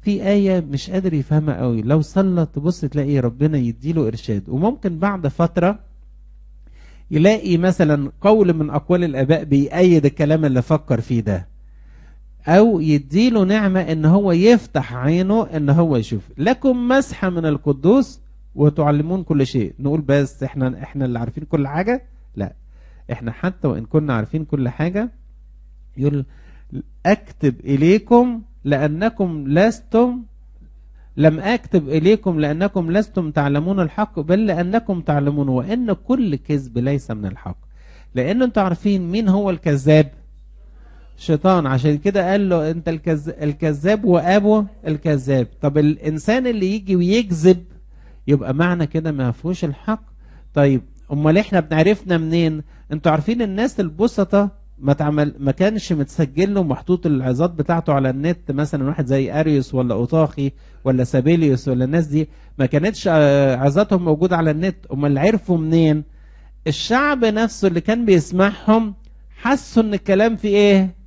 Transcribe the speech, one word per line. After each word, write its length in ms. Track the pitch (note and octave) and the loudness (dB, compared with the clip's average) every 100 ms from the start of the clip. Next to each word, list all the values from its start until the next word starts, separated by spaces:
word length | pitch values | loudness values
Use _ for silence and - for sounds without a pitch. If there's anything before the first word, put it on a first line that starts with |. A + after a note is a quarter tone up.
في 260 | - G3+ F#3+ | -2 -2 0
آية 320 | G#3 G3 F#3 | 2 2 0
مش 300 | D#3 C#3 - | -2 -6 -4
قادر 240 | F#3 F#3+ | -4 -2
يفهمها 460 | D#3+ C3+ D3+ D3+ G#2 | -4 0 0 0 -2
قوي، 220 | B2 A#2 | -2 -2
لو 180 | A2 D3+ | 0 0
صلى 460 | D3+ - G3 F3 D#3 | 0 0 0 0 -2
تبص 340 | - D3+ F3 | -2 -4 -4
تلاقي 400 | D3 C#3+ C#3 C#3+ | -4 -4 0 0
ربنا 380 | A#2+ A#2+ D3+ D3+ | 0 0 -2 0
يديله 480 | A#2+ A#2 C3+ D#3+ A2+ | -2 -4 -4 -2 -2
إرشاد، 420 | A2 - G#2 G2 | -4 -6 -6 -4
وممكن 500 | B2+ G3 C#4+ G3 E3 | -2 -2 -2 -6 -4
بعد 300 | G3 G3 D3+ | -4 -2 -6
فترة 500 | - E3+ - F3 G#3 - - - - - - - - - - - - - | -2 -2 0 -2 -2 -12 -20 -20 -20 -20 -20 -20 -20 -20 -20 -20 -20 -4
يلاقي 420 | D#3 F3+ A3 F#3+ E3+ | 2 4 4 0 0
مثلًا 560 | F3+ F3 D#3+ D3 C#3 - | 2 2 2 2 -2 -2
قول 320 | G3 A3 F#3+ | 2 4 4
من 180 | D#3+ D3+ | 2 -2
أقوال 340 | C#3+ - F3+ | -4 0 0
الآباء 400 | F3 C3+ C3+ D#3 | 0 -2 2 0
بيأيد 600 | D3+ C#3 C#3 D#3+ F3+ E3+ C#3+ | 2 0 0 2 4 6 2
الكلام 380 | - D3 D#3+ | 0 0 2
اللي 180 | D3+ B2+ | 2 0
فكر 380 | A#2+ D3+ - A#2 | 0 -2 0 -4
فيه 200 | - A#2 | -2 -4
ده، 280 | G#2 F#2 F2+ - - - - - - - - - - | -2 -4 -6 -18 -20 -20 -20 -20 -20 -20 -20 -14 2
أو 320 | F3 A3+ G3 | 4 6 2
يديله 640 | D#3 D3 C3+ D#3+ B3 A#3 | 2 0 0 0 2 2
نعمة 360 | F#3 G#3+ G3+ F#3 | 2 2 0 0
إن 240 | E3 D#3+ | -2 0
هو 280 | D#3 F#3 G3+ | 4 4 4
يفتح 640 | E3+ G3+ A#3 - D3 C3+ | 4 6 4 2 -6 -6
عينه 480 | B2 C3 E3+ F#3 A3 - | -4 -2 0 0 0 -2
إن 240 | D#3+ C#3+ | -2 2
هو 260 | D3 E3+ C3 | 2 2 0
يشوف. 260 | G#2+ A2+ - - | -2 -8 -10 -4
"لكم 500 | E3 C4 C#4 B3 A#3+ | -2 0 0 0 2
مسحة 420 | C4 C4+ - F#3+ | 0 0 -4 -4
من 160 | F3 D#3+ | -2 -2
القدوس 720 | D3 - C3+ D#3 B3+ C4 - - - - | -2 -2 0 4 4 2 -8 -20 -20 -20
وتعلمون 680 | - D3 D3 D3 D3 D#3 F#3 | 0 2 2 0 0 0 -4
كل 240 | E3 D3+ C3 | -2 -2 0
شيء." 280 | C3+ G2+ - | -2 -4 -4
نقول: 220 | C#3 D#3 | -4 -4
"بس 420 | C#3 C#3 C#3 - | 0 0 0 -6
إحنا، 400 | C3+ C#3+ C3 B2+ | -10 -4 -4 -4
إحنا 220 | C3 C#3 | -10 -6
اللي 140 | C3 A#2+ | -4 -4
عارفين 260 | A2+ - | -6 -10
كل 240 | D3+ D#3+ C#3 | -6 -4 -2
حاجة؟" 340 | D3+ F#3+ B3+ - - - - | -2 -2 -4 -6 -20 -18 -8
لا، 160 | G2 - - - - - - | -8 -10 -20 -20 -20 -20 -12
إحنا 200 | A#2+ A#2 | -8 -8
حتى 360 | A2+ F3+ F#3 D3+ | -6 -6 -4 -4
وإن 160 | F2+ | -4
كنا 300 | A2+ D#3 D3+ | -2 -2 0
عارفين 300 | A#2+ G#2+ D#3 | -2 -2 -6
كل 240 | D3+ D3 B2 | -4 -4 -4
حاجة، 420 | B2 D#3+ F#3+ A#3 - - - - - - - - - | -4 -4 -4 -6 -10 -20 -20 -20 -20 -20 -20 -20 -4
يقول: 280 | C#3 C#3+ C3 - - - - - - - - | -2 -2 -8 -14 -20 -20 -16 -16 -16 -6 -2
"أكتب 480 | G#3 - - D3 A#2+ | -2 -2 -2 -2 -2
إليكم 800 | G2+ C3+ D#3 G#3 G#3 A#3+ B3 A#3 - - | -2 2 4 2 4 4 4 -2 -12 -10
لأنكم 800 | C#3 C#3+ D3 D#3 G#3+ A3+ F#3+ D#3 C#3 | -2 0 0 0 -4 -2 -4 -4 0
لستم، 760 | D3+ G#3+ A3+ - A3 B3 B3 A#3 - - - - - - - - - | 2 2 0 -2 0 0 -2 -12 -20 -20 -20 -20 -20 -20 -20 -18 2
لم 240 | D#3 D#3+ | 2 2
أكتب 480 | F#3+ A#3 - F#3 C#3+ | -2 -4 0 -2 0
إليكم 520 | D#3 E3 G#3+ G3 E3 | 0 2 2 2 -2
لأنكم 500 | D3+ D3+ G3+ G3 E3 | -2 0 -2 -2 -2
لستم 400 | F#3 G#3+ - D#3+ | -2 -2 -4 -4
تعلمون 500 | D3+ C#3+ C#3+ E3 G3 | -2 0 0 0 -2
الحق، 400 | E3 - G#3 - | -2 -2 -6 -4
بل 260 | D#3 F#3 A3 | 0 0 0
لأنكم 540 | E3+ F3 A3 A3+ F#3 | -2 -2 -2 -2 -6
تعلمون، 480 | D3+ D3 C#3+ D3 C#3 | -2 0 0 -2 0
وإن 440 | B2+ C#3 A3+ A#3+ | -2 -2 -4 -2
كل 440 | F#3 - C4 A3 C#3+ | -4 -2 -2 0 -4
كذب 420 | - D3 C3 A#2 | -4 -4 -4 -4
ليس 320 | B2+ C#3 - | -2 -4 -6
من 160 | A2 G2+ | -8 -8
الحق." 300 | - - F2 - - - - - | -8 -12 -14 -16 -20 -20 -20 -10
لأن 280 | B2+ B2+ A3+ | -4 -2 0
أنتوا 200 | B3+ A3 | 0 0
عارفين 480 | F#3+ E3+ G#3 G3 F3 | 0 0 0 -2 -2
مين 180 | G3 A3 | -2 0
هو 220 | F#3+ G3+ | 0 0
الكذاب؟ 600 | F3 - C#3+ C3+ D#3 C#3+ - - - - - - - - - - - | -2 -2 0 4 4 4 -4 -20 -20 -20 -20 -20 -20 -20 -20 -20 -18
شيطان. 500 | - D#3 F#3+ F#3 C#3+ | -2 0 2 2 2
عشان 320 | C3 D3 D3 | 0 2 0
كده 320 | E3+ G3 F3+ | 0 0 0
قال 180 | G3 G3 | 0 2
له: 220 | F3 D#3 | 0 0
"أنت 180 | E3 E3 | -4 -4
الكذ-، 540 | D#3+ E3+ D#3 D3 - | -6 -2 -4 -4 -6
الكذاب 640 | D3+ C#3+ D#3+ D3 D#3+ G#3+ | -6 -2 -4 -2 0 0
وأبو 600 | G#3 F3 E3 G3 G3+ G#3+ G3+ - - | 2 2 4 2 4 2 0 -8 -6
الكذاب." 600 | D3+ D#3 D3 C3 C3+ A#2 - | -4 -2 -2 0 0 -2 -2
طب 180 | D3 C#3+ | -2 2
الإنسان 680 | D3+ D3+ D3+ D#3 D3 A#3+ B3+ | 2 0 -4 -4 -2 0 0
اللي 280 | A3+ F#3 | -2 -2
يجي 220 | G#3+ F#3+ F#3 | -4 -2 0
ويكذب 680 | F3 G#3+ G#3+ E3+ E3 F3+ - - - - - - - | 2 2 0 2 4 4 0 -20 -20 -20 -20 -14 -2
يبقى 280 | C#3 A2+ | 0 0
معنى 320 | C3+ F3 F3 D3+ | -2 0 0 -2
كده 260 | D#3+ D#3+ | -4 -4
ما 180 | D3 B2+ | -4 -4
فيهوش 320 | A#2 E3 F#3 | -4 -6 -6
الحق. 380 | E3+ C#3 - A3 - - - - - | -6 -6 -6 -8 -8 -20 -20 -20 -8
طيب، 280 | - C#3+ C3 - - - | 0 2 2 -4 -20 -8
أمال 260 | C#3+ D3+ F3 | -2 2 2
إحنا 220 | G#3 F#3+ | 2 -2
بنعرفنا 580 | D3+ D#3 E3 G#3 - E3+ | 0 2 2 2 0 -2
منين؟ 440 | D#3+ E3+ E3 D#3 - - - | 0 0 0 -2 -10 -20 -10
أنتوا 200 | D3+ E3 | -4 0
عارفين 300 | D#3 D3 A#3 | 0 0 -2
الناس 380 | A3 F#3+ A#3+ - | -4 -2 -4 -2
البسطة 720 | F3+ D#3 A3+ - F#3+ G3+ G3+ - - - | -6 -2 -2 -2 0 0 0 -6 -20 -8
ما 140 | C3+ | -2
تعمل، 420 | C#3+ D3 D3 D3 - | 0 0 0 -2 -2
ما 140 | C#3 | -4
كانش 400 | C3+ F#3 A3 - | 0 0 -2 -4
متسجل 640 | D#3+ C#3 - D3+ C3+ G3 | -4 -4 -2 -4 -2 -2
له 80 | G3+ | 0
محطوط 440 | E3+ B2 - F3+ F3 | -2 -4 -2 -2 0
العظات 440 | C#3 B2+ B2+ F3 | -2 -2 -2 -2
بتاعته 420 | E3+ C#3+ E3 D#3+ | -2 -2 -2 0
على 180 | C#3+ C3 | 0 0
النت، 400 | C3 D3+ F3 - | -2 -4 -4 -6
مثلًا 340 | C#3 D3 C#3 | -6 -4 -4
واحد 220 | C3+ D3+ B2+ | -4 -4 -2
زي 340 | C3+ C3 C#3+ | 0 0 -2
أريوس 340 | D#3+ D3 C3 | 0 0 0
ولا 200 | C3 B2 | -2 -2
أوطاخي 580 | G#2+ A#2+ D#3+ D3+ - C#3 - - - | -2 0 0 0 -2 -6 -6 -20 -8
ولا 200 | C3+ B2+ | -2 0
سابيليوس 640 | B2 C#3 B2+ E3+ D#3 B2+ C#3+ | 0 0 2 2 2 0 0
ولا 160 | B2+ | -2
الناس 220 | B2+ D#3+ D#3 | 0 -2 -2
دي، 220 | D3 D#3 - - - | -2 -4 -10 -20 -4
ما 80 | C3 | 0
كانتش، 420 | D3 F3+ A3 G3 | 0 -2 -2 0
آه، 480 | D#3+ D3 C#3 C#3 B2+ | 4 4 4 2 2
عظاتهم 480 | C#3 C#3+ G#3 F#3 | 0 2 2 0
موجودة 320 | F3 D#3 F3+ F3 | 0 0 0 0
على 140 | D#3+ | 0
النت. 260 | D3+ F#3 F3+ - | 0 -4 -6 -10
أمال 260 | C3 C#3+ C#3 | -4 0 2
عرفوا 400 | E3+ A3+ - F3 | 2 0 0 -2
منين؟ 460 | D#3+ E3 D#3+ D3+ D3 - - - - - - | 2 2 4 2 -4 -18 -20 -20 -20 -12 -6
الشعب 580 | C#3+ - A#3+ D4 C#4 | -6 -2 0 0 0
نفسه 440 | A3+ G#3+ A3+ - G3 | 0 0 -2 0 -2
اللي 120 | E3+ | 0
كان 240 | E3 A3+ | -2 -2
بيسمعهم 880 | A3+ F3+ C#3+ F3+ G3 G3 - A3 A3 G3 - - - - | 4 2 2 0 0 0 2 2 2 -8 -20 -20 -20 -8
حسوا 460 | A3+ C#4 - - | -2 -2 0 0
إن 120 | A3 | 0
الكلام 420 | G3+ - F#3+ A3+ A3+ | -2 0 2 2 0
فيه 200 | G#3+ G3+ | 0 4
إيه؟ 380 | G3+ G3 F#3+ - | 6 4 2 -4